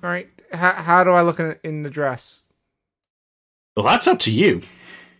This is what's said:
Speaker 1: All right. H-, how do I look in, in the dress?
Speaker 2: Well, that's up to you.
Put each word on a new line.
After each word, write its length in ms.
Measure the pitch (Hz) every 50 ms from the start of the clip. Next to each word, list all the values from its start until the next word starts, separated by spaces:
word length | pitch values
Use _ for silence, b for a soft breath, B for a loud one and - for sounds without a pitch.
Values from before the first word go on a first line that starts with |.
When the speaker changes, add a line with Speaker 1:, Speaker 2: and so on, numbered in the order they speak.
| -
Speaker 1:
All 60 | 175
right. 180 | 175 180 180 - _ _ _ _
H-, 60 | 185 165
how 420 | 180 180 185 - 156 170 170 180
do 80 | 180 185
I 120 | 180 175
look 180 | 170 170 165 165
in, 160 | 165 160 156 - -
in 180 | 160 156 151
the 80 | 147 143
dress? 520 | 135 147 143 135 127 - - - - - _ _ _ _ _ _ _ _ _ _ _ _ _ _ _ _ _ _ _ _ _ _ _ _ _ _ _
Speaker 2:
Well, 120 | 107 104
that's 200 | 135 220 247 -
up 120 | 370 359 -
to 100 | - 113
you. 300 | 107 123 202 175 90 - B B B B B B B B B B B